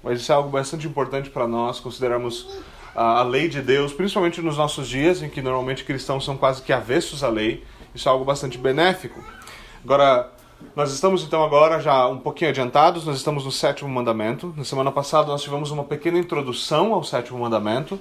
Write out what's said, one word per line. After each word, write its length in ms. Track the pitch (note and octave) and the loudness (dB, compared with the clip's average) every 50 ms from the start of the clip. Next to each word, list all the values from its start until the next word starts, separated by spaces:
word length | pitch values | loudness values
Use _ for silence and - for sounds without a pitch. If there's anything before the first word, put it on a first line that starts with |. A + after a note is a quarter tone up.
mas 200 | - B2+ B2 A#2+ | -4 -4 -4 -4
isso 100 | A#2+ - | 0 2
é 40 | D3+ | 2
algo 120 | C#3+ C#3+ | 2 2
bastante 400 | C#3+ C3+ C#3 C3+ - - D#3+ D3+ | 0 -2 -4 -2 -4 -6 -8 -8
importante 420 | D#3+ D3 C#3+ C3 B2+ C3+ C#3 C#3 - | -6 -4 -4 -4 -2 -4 -6 -6 -6
pra 160 | - C#3+ A#2+ | -4 -4 -2
nós, 320 | A#2 A#2 A#2 A#2+ B2 B2 | -2 0 -2 -2 -2 -4
considerarmos 680 | - - B2+ A2+ - B2+ B2 A#2+ A#2+ B2 A#2+ A#2 - - - - - - - - - - - - | -6 -10 -12 -6 -4 -2 -2 0 -2 -2 -4 -8 -8 -12 -12 -16 -16 -16 -18 -20 -20 -20 -12 -4
a, 260 | A2+ A#2 A2+ A#2 A#2+ | 0 2 2 4 2
a 40 | B2 | 2
lei 240 | B2 B2 C#3 D#3 | 2 2 0 0
de 140 | E3+ C#3 C#3+ | 0 -4 -4
Deus, 320 | C3 - C3+ C#3 C#3+ C#3 C#3+ | 0 2 2 2 2 -2 -2
principalmente 480 | - F#3 G3 F#3+ G#3+ F3+ E3+ E3+ F3+ | -4 -4 -2 0 0 0 0 -2 -2
nos 160 | E3 D#3+ D3 | -4 -4 0
nossos 280 | D3 D3+ D3 - - C#3 | 0 -2 -2 -2 -6 -8
dias, 360 | A#2+ A#2+ C3+ D3 E3+ F3+ D3 | -6 -2 2 2 2 2 2
em 80 | D3+ C#3+ | -4 -8
que 120 | - D3 | -8 -6
normalmente 440 | C3 C3 C3 B2+ B2+ C3 C3+ C3+ - | -4 -2 -2 -2 -2 -2 -6 -6 -6
cristãos 400 | - C#3+ C3 - - C#3 C3+ C3+ | -6 -6 -6 -4 -4 -4 -4 -2
são 100 | - C#3 | -6 -2
quase 260 | C3 - C3+ C3 B2+ | 2 2 2 2 0
que 120 | - - C#3 | 0 0 0
avessos 500 | B2 G#2+ G#2 C3 E3+ F3 - - C#3+ C#3 | 0 0 0 0 0 0 -2 -6 -2 -2
à 60 | B2 | 0
lei. 340 | A2 G#2+ G#2+ A2+ C3+ E3+ - - - - - - - | 0 0 -2 -2 -4 -6 -12 -18 -20 -20 -20 -20 -14
Isso 140 | - - C#3 | -2 2 2
é 20 | |
algo 140 | C3 C3 C3 | 2 2 2
bastante 320 | C3+ C#3+ C#3 C#3+ C3+ B2 | -2 -2 -2 -2 -8 -8
benéfico. 680 | B2 C3 C3+ C3 D3+ E3 F#3 F#3 - - A#2+ - - - - - - - - - - - - - - | -2 0 0 2 4 4 2 2 0 -8 -14 -14 -14 -18 -18 -18 -18 -20 -20 -18 -20 -20 -20 -20 -18
Agora, 480 | - - C3+ C#3+ C#3 C3+ C3 B2 B2 - - - - - - - - - - | 0 2 4 6 8 6 6 4 2 -2 -12 -20 -20 -20 -20 -20 -20 -12 -4
nós 160 | D3 D3 C#3 | -2 -2 -2
estamos 320 | C3+ - - F#3+ F#3+ F3 D#3 | -2 2 2 2 2 2 0
então 180 | D3+ E3 D#3+ | 0 2 2
agora 380 | D#3 D3 C#3+ D3 D3+ D#3+ E3 D#3 | 2 6 8 8 8 8 6 2
já 260 | C#3 D3+ C#3 C3 B2+ | 2 4 4 6 4
um 100 | B2+ C3+ | 4 2
pouquinho 320 | C3+ C3+ D3+ D3 - E3+ D3+ | -2 -6 -8 -4 0 0 0
adiantados, 560 | C3+ C3+ B2+ A#2+ - C#3+ D3+ E3+ F3+ E3+ D#3 | 2 0 -2 2 6 6 6 6 6 2 -4
nós 100 | D#3 C#3+ | -4 -4
estamos 300 | C3 - D#3+ D3 C#3+ C3 | -2 -2 -2 -4 -4 -6
no 60 | C3+ | -6
sétimo 380 | C3 - - D3+ C#3+ - D3 C#3 | -4 0 0 0 0 0 -6 -6
mandamento. 640 | C3 B2+ B2 A#2+ A2+ G#2+ G#2+ A2 B2 - - F3+ E3 | -4 -2 0 0 0 0 -2 -4 -4 -4 -8 -10 -10
Na 80 | D3 C3+ | -8 -8
semana 260 | - C#3+ C3+ C3+ C#3 | -6 -2 -2 -2 0
passada 380 | C3+ C#3+ C#3 - - D#3 D3 C#3+ | 0 -2 -4 2 2 2 2 2
nós 120 | C#3+ C#3+ | -2 -4
tivemos 300 | C#3+ C#3+ C#3+ C#3+ D3+ C#3+ | -4 -6 -6 -4 -4 -4
uma 140 | D3+ D3 C#3+ | -6 -6 -6
pequena 340 | - D3+ D3 - E3+ E3+ F3 | -6 -6 -4 -2 0 0 0
introdução 720 | F3 F3 D#3+ D3 C#3 B2+ A#2+ - - - D#3 D3+ F3+ A3 A3 | 0 0 -4 -4 -4 -4 -6 -6 -4 0 2 2 2 2 2
ao 80 | F#3 | -2
sétimo 380 | C#3+ - - B2 A#2+ - B2+ B2 | -2 -2 -4 -4 -4 -4 -6 -6
mandamento 580 | A#2+ A#2 A2+ G#2+ G#2 G#2+ A2 C3 D#3 - G3+ G3 | -2 0 0 0 0 0 -2 -2 -2 -6 -10 -12